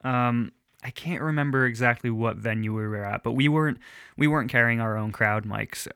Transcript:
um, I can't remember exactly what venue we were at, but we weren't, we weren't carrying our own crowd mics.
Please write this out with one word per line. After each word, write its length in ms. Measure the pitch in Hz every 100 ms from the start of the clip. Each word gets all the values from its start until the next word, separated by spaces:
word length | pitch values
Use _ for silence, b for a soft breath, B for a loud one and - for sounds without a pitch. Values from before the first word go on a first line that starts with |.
um, 480 | 127 123 123 120 113 - _ _
I 60 | 131
can't 320 | - 165 175
remember 440 | 156 151 143 135 127
exactly 420 | 113 123 120 123
what 280 | 113 113 -
venue 360 | 110 110 110
we 140 | 110 107
were 180 | 104
at, 200 | 101 104
but 80 | 117
we 160 | 120 143
weren't, 300 | 151 151 - B B B -
we 120 | 151
weren't 200 | 151 120
carrying 300 | 127 117 117
our 160 | 113 110
own 140 | 107
crowd 340 | 104 107 107
mics. 440 | 104 104 107 - -